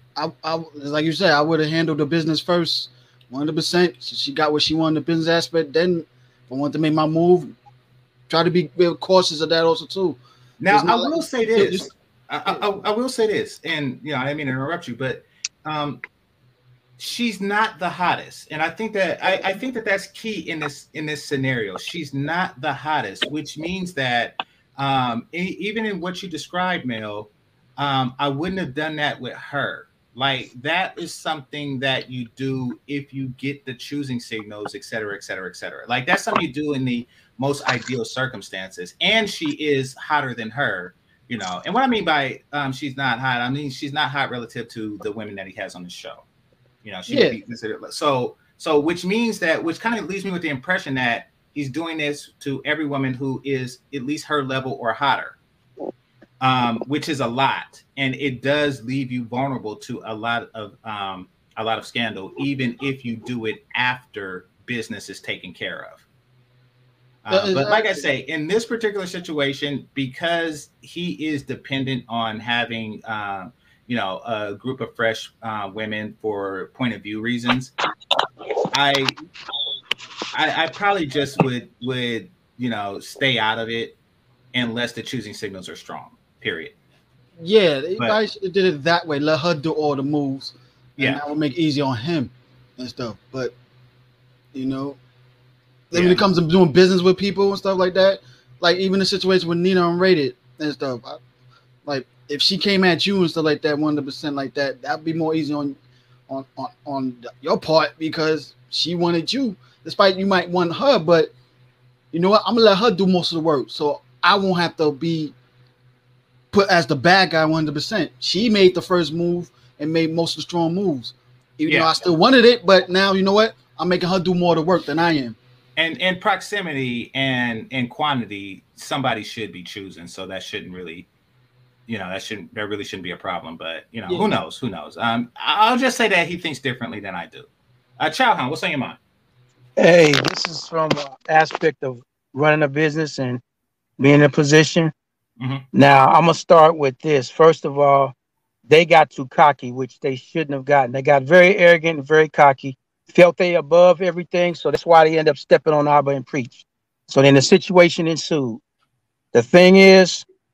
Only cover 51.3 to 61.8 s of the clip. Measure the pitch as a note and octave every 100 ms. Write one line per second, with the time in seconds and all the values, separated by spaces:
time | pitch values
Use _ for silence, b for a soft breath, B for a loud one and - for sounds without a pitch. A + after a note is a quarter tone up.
51.3 | _ _ D3 C#3 C3 E3 D#3+ D3 D3 -
52.3 | _ C#3+ C3+ - D3+ D3+ C#3 C3+ B2 C3+
53.3 | C3 C#3 C3+ B2 - _ C#3 B2 D3+ -
54.3 | D3+ C3 C3 B2+ - A#2+ A2 C#3 G2+ D2
55.3 | - _ _ _ - - - _ _ -
56.3 | _ C3 B2+ A#2+ A2+ B2+ D3 D#3 C#3 A#2+
57.3 | A#2+ C3+ F#2+ - - _ - C3+ B2 C#3
58.3 | B2 C3+ D3 D3 B2+ A2+ C3+ B2+ B2 A#2
59.3 | A#2+ C#3 B2 G#2+ G#2 - A#2 G#2 A2 A2+
60.3 | A#2 A2 A2+ G#2 - A2 G#2 G2 F#2+ F2+
61.3 | _ _ - A2 A2